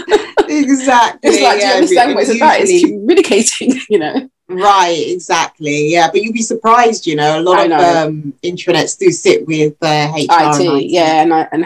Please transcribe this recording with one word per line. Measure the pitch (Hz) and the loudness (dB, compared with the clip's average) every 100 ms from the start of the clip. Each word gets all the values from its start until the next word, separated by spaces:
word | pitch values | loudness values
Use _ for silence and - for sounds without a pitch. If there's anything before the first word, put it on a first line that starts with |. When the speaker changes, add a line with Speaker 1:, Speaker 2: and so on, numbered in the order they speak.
| - 427 - - 370 | 0 -2 0 -4 -2
Speaker 1:
Exactly, | 302 262 269 262 240 220 - 302 | -2 0 0 2 2 2 0 0
Speaker 2:
It's | 330 | 2
like, | - - | 2 2
"Do | 202 | 0
you | |
Speaker 1:
yeah, | - | 0
Speaker 2:
understand | 330 294 254 | 4 4 4
Speaker 1:
it | |
Speaker 2:
what | 233 | 0
it's | - | -2
Speaker 1:
was | 226 | 2
Speaker 2:
about? | 311 - | 2 2
It's | - | 2
Speaker 1:
usually | - - | 2 2
Speaker 2:
communicating," | 208 220 381 - - 226 - 220 254 | 0 2 2 2 0 0 -2 -2 -4
<laughs> | - | -2
you | 202 | -2
know? | 151 269 262 _ - | -2 -6 -8 _ -12
Speaker 1:
Right, | 185 202 196 175 165 127 | 0 2 4 2 -2 -4
exactly, | 180 - 165 - - 147 147 151 | -6 -4 -2 -4 -6 -6 -2 0
yeah. | 170 165 | 2 2
But | 196 | 0
you'd | 226 | -4
be | 226 | -6
surprised, | 220 - 220 240 233 208 170 | -6 -2 2 4 2 0 -4
you | 151 | -2
know, | 147 156 | -2 0
a | |
lot | 175 185 | 0 2
Speaker 2:
I | |
Speaker 1:
of, | 170 | 2
Speaker 2:
know. | 156 175 170 156 | 2 2 2 -2
Speaker 1:
um, | 156 147 - | -6 -10 -10
intranets | 175 180 180 160 - - | -10 -6 -2 -2 -2 -2
do | 185 | 0
sit | - 196 - 160 | 0 0 0 -2
with, | 156 151 - | -2 -2 -2
uh, | 160 151 147 | -2 0 -2
H | 160 147 | -4 0
R | 170 | 2
and | 151 | 2
Speaker 2:
I | 147 | 0
T, | 175 | 0
Speaker 1:
I | 139 | -2
T. | - | -2
Speaker 2:
yeah, | 175 160 160 | 0 2 2
and, | 165 160 156 | 2 0 -2
and | 151 | -4